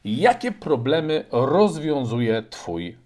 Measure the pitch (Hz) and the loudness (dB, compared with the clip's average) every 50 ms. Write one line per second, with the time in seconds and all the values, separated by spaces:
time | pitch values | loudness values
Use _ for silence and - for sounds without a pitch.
0 | - 104 107 135 185 247 240 - - 240 - - - 165 151 120 117 131 151 165 | -8 -6 0 2 4 4 4 2 -2 -6 -6 -6 -4 -2 -2 0 0 0 0 0
1 | 156 156 156 156 - - - 117 131 131 151 185 208 208 160 156 151 156 147 139 | 0 -2 -2 -4 -4 -2 0 0 2 2 4 4 4 2 0 -2 -2 -2 -2 -2
2 | 127 117 120 120 120 113 110 110 110 - - - - 92 85 85 85 85 - - | -2 -2 -2 0 2 2 0 0 -2 -6 -12 -14 -10 -8 -8 -8 -8 -8 -12 -16
3 | _ | _